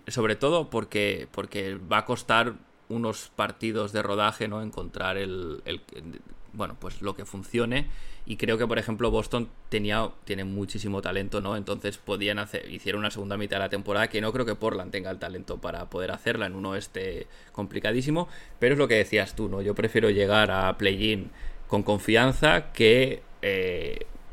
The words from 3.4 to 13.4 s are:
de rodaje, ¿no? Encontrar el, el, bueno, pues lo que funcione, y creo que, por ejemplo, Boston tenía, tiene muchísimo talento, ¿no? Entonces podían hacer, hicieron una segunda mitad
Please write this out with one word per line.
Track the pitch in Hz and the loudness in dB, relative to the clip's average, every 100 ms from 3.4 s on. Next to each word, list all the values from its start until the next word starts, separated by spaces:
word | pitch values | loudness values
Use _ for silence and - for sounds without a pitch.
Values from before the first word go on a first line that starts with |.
| 104 - 113 107 104 | -4 -2 -4 -2 -2
de | 104 | -2
rodaje, | 101 104 107 - 110 | 0 2 2 2 -4
¿no? | 107 | -4
Encontrar | 107 - 82 - 92 95 | -8 -8 -10 -4 -4 -2
el, | 95 92 85 76 | -4 -6 -6 -8
el, | - 87 - - 80 - - - - | -8 -10 -10 -16 -14 -16 -16 -16 -14
bueno, | 104 92 - | -8 -8 -6
pues | 92 - | -10 -6
lo | 98 | -6
que | - 101 | -6 -10
funcione, | 98 - 117 117 127 - - - - | -12 -2 0 2 2 0 -2 -4 -6
y | - 104 | -6 -2
creo | 113 113 | 0 2
que, | 117 | 2
por | 113 | 0
ejemplo, | 110 107 113 | -2 0 2
Boston | 110 - 120 113 - - | 2 0 -2 -4 -10 -4
tenía, | 107 104 107 110 - | -2 2 0 0 -6
tiene | - 95 | -8 -6
muchísimo | 95 101 98 107 107 98 | -4 -4 -4 -4 -4 -4
talento, | 92 95 95 104 | -2 -2 -2 -4
¿no? | 98 104 | -2 -4
Entonces | 101 98 104 - | -4 -4 -4 -6
podían | - 101 101 104 | -4 0 0 0
hacer, | 104 107 - | -4 -6 -8
hicieron | 98 - 104 | -8 -4 -2
una | 104 | -2
segunda | 110 101 | -4 -6
mitad | 101 | -4